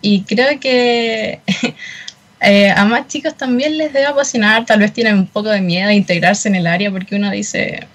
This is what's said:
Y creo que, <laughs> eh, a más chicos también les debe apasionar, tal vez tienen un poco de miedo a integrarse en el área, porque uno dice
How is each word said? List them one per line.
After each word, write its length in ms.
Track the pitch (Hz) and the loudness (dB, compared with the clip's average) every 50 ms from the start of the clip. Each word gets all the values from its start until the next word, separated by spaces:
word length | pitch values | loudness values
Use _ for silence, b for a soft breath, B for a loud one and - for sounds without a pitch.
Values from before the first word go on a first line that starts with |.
Y 220 | - 208 202 196 190 | 2 2 0 0 0
creo 380 | - 214 240 247 277 294 269 | -2 0 0 2 0 0 -2
que, 800 | 277 269 254 247 247 240 240 233 233 226 226 220 214 - - - _ | -2 -2 0 2 2 2 0 0 -2 -2 -4 -4 -6 -8 -8 -10 _
<laughs> 920 | - 190 - - 233 - - - - - - - - - _ _ _ _ _ | -6 -6 -4 -4 -8 -8 -10 -16 -18 -18 -18 -18 -20 -20 _ _ _ _ _
eh, 300 | - 202 202 202 202 196 | 2 4 6 6 6 4
a 140 | - - 202 | 4 4 2
más 240 | 208 233 254 285 - | 2 2 0 -4 -4
chicos 280 | - 294 - 320 302 | -10 -6 -6 -6 -6
también 420 | _ 277 254 247 240 269 302 311 311 | _ -4 -2 0 0 0 -2 -2 -2
les 140 | 311 302 285 | -4 -2 0
debe 140 | 277 277 | 0 0
apasionar, 580 | 285 285 277 285 - - 247 214 208 220 226 233 | 0 0 0 -2 -2 -2 0 2 2 2 0 2
tal 140 | - 226 214 | 2 2 4
vez 120 | 208 214 214 | 4 2 0
tienen 240 | - 233 220 208 196 | 0 0 2 2 2
un 80 | 190 | 2
poco 220 | 185 _ 208 208 214 | 0 _ -6 -2 0
de 100 | 214 196 | 0 0
miedo 280 | 190 180 170 180 190 208 | 0 0 0 0 2 2
a 60 | 208 | 2
integrarse 540 | 208 190 - 180 170 170 175 202 196 - 220 | 2 2 2 0 2 2 2 2 2 0 0
en 60 | 196 | 0
el 100 | 185 175 | 0 2
área, 240 | 165 170 175 202 208 | 0 0 0 -2 -2
porque 260 | 190 185 185 - 202 | -4 -6 -8 -4 -4
uno 140 | 202 202 202 | -4 -2 -2
dice 560 | 196 202 208 - - 202 - - - - - - | -4 -4 -6 -6 -4 -4 -4 -4 -6 -10 -14 -18